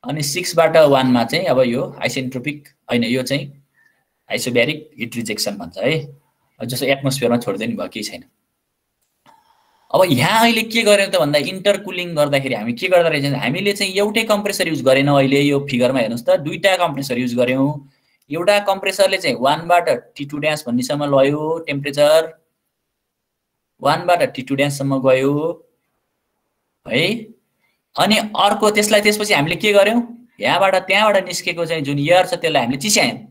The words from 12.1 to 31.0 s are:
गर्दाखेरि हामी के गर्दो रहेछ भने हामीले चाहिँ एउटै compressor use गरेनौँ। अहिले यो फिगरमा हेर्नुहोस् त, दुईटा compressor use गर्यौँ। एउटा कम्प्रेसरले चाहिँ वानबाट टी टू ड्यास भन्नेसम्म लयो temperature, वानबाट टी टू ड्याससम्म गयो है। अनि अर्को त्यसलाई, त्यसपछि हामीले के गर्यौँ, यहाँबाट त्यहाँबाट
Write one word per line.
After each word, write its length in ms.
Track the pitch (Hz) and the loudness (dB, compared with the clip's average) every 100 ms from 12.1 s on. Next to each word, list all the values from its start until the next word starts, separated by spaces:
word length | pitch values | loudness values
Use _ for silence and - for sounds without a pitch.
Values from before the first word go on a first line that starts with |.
| 156 | -2
गर्दाखेरि 400 | 147 139 135 113 | 0 0 -2 -6
हामी 180 | 113 | -6
के 140 | 120 180 | -4 2
गर्दो 220 | 180 165 | 4 4
रहेछ 160 | 151 143 | 0 -2
भने 120 | 120 | -2
हामीले 360 | 107 170 202 | -2 -2 -2
चाहिँ 200 | 202 196 | -4 -4
एउटै 300 | 190 208 220 | -2 0 0
compressor 440 | 220 208 202 196 175 | 0 0 -2 -4 -2
use 140 | 147 | 0
गरेनौँ। 340 | 127 135 143 143 | 2 4 4 2
अहिले 240 | 135 139 | 4 2
यो 180 | 143 139 139 | 2 0 -2
फिगरमा 300 | 120 123 135 | 0 0 0
हेर्नुहोस् 260 | 110 117 147 | -2 -4 0
त, 140 | 185 | 0
दुईटा 360 | 147 185 196 185 | 0 -2 0 2
compressor 400 | 170 139 139 120 | 0 -4 -6 -4
use 160 | 127 120 | -2 0
गर्यौँ। 320 | 123 131 139 143 - _ _ _ _ | 0 2 0 -2 -14 _ _ _ _
एउटा 300 | 151 180 202 202 | -2 2 2 0
कम्प्रेसरले 520 | 190 196 190 190 190 | -2 -2 0 2 2
चाहिँ 200 | 170 113 | -2 0
वानबाट 520 | 131 156 170 175 185 123 - - | 0 0 2 2 2 -2 -4 -14
टी 100 | 143 | -10
टू 120 | 147 | -4
ड्यास 240 | 151 151 123 | -2 -4 -2
भन्नेसम्म 360 | 123 127 147 147 | -4 -2 -4 2
लयो 480 | 139 139 147 156 165 165 | 4 4 2 -4 -4 -4
temperature, 680 | 143 147 143 147 160 160 - _ _ _ _ _ _ _ _ _ _ _ _ _ _ | -6 -4 2 4 4 2 -10 _ _ _ _ _ _ _ _ _ _ _ _ _ _
वानबाट 420 | 135 160 175 175 131 | -2 0 0 0 0
टी 80 | - | -4
टू 140 | 131 135 | -6 0
ड्याससम्म 440 | 143 139 139 135 | 0 0 -2 2
गयो 320 | 131 131 135 147 160 170 _ _ _ _ _ _ _ _ _ _ _ _ - | 4 4 2 0 -2 -6 _ _ _ _ _ _ _ _ _ _ _ _ -4
है। 180 | 123 180 233 - - _ _ _ _ _ - | -2 -2 -4 -10 -20 _ _ _ _ _ 0
अनि 220 | 190 214 214 | 2 2 0
अर्को 380 | - 202 208 214 | 0 0 2 2
त्यसलाई, 300 | 208 208 214 | 2 2 2
त्यसपछि 320 | 208 208 208 | 2 0 0
हामीले 220 | 170 151 175 | 0 0 0
के 160 | 214 | 2
गर्यौँ, 280 | 202 202 233 233 - - _ | 4 4 2 -2 -14 -20 _
यहाँबाट 360 | 113 170 190 185 185 | 0 2 2 0 0
त्यहाँबाट 380 | 196 | 2